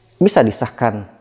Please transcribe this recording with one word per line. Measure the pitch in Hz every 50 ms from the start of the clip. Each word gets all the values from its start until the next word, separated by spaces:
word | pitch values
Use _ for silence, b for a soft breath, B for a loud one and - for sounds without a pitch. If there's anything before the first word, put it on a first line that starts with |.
| _ _ _ -
bisa | 175 202 - - 127
disahkan | 110 101 - 131 113 - - 123 117 107 104 98 - - _